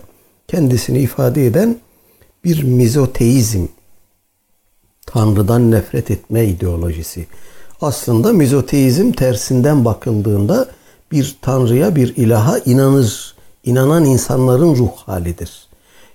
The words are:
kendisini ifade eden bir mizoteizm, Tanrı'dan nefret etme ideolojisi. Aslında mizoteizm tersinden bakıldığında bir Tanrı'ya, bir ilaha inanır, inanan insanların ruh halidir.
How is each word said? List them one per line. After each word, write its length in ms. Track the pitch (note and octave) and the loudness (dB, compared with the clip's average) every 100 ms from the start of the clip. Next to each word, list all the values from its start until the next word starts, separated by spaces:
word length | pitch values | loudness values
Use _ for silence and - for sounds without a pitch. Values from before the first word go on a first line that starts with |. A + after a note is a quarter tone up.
| - _ _ _ - | -10 _ _ _ -8
kendisini 520 | - C#3 B2 - B2+ | -2 0 0 -2 -2
ifade 460 | B2+ - C3 C#3+ B2+ | -2 -2 -2 0 0
eden 320 | A#2+ A3+ A#3 _ _ _ _ _ _ | 2 0 -2 _ _ _ _ _ _
bir 200 | F3 D#3+ | -4 -2
mizoteizm, 1000 | C3+ B2 A#2+ C#3 C3 - A#2 C3 A2 G#2 E2+ - _ _ _ _ _ _ _ _ _ _ _ _ - | 0 2 2 2 0 0 2 2 0 -2 -6 -8 _ _ _ _ _ _ _ _ _ _ _ _ -8
Tanrı'dan 680 | A#2+ G#2+ G#2 G2+ A#2 A#2+ | -2 0 2 2 2 2
nefret 400 | A2 F#2+ A#2 - | 2 0 -6 -4
etme 340 | G#2 - A2 A2+ | -6 -4 -2 -2
ideolojisi. 800 | F2 F2+ E2+ E2+ D#2+ E2 - E2 - - - - - | -2 -4 -4 -6 -6 -10 -14 -14 -16 -18 -18 -18 -8
Aslında 520 | D3+ B2+ - A2 G3+ | -6 -6 -2 0 2
mizoteizm 760 | A3+ C#3 C#3 B2+ C#3+ C3 B2+ A#3 | 2 2 2 0 0 2 2 0
tersinden 760 | F3+ B2+ A2+ - B2+ C3 D3 A#2 | 0 -2 -2 -2 0 2 2 2
bakıldığında 840 | G#2 - G#2+ G2+ G#2 G2+ A3 C4 - _ _ _ | -2 -4 -4 -2 0 0 0 -2 -8 _ _ _
bir 260 | D3+ C3+ - | -4 -4 -6
Tanrı'ya, 540 | - C3 A#2+ A#2+ F#3 D#3 | -4 0 2 2 2 2
bir 200 | A#2+ - | 0 0
ilaha 440 | A2+ A2+ A2+ A3+ | 2 2 2 0
inanır, 760 | - B2+ C3+ C#3 A#2 - - - - _ | 0 2 4 4 2 -2 -12 -20 -20 _
inanan 420 | - B2+ C3 E3 D3+ | -2 0 2 2 2
insanların 680 | B2+ - C3+ B2+ B2 E3+ C3+ | 2 0 0 2 2 2 2
ruh 160 | A#2+ - | 0 -4
halidir. 720 | - F#2 E2+ E2+ F#2 - _ _ _ _ - | -10 -8 -6 -8 -12 -16 _ _ _ _ -20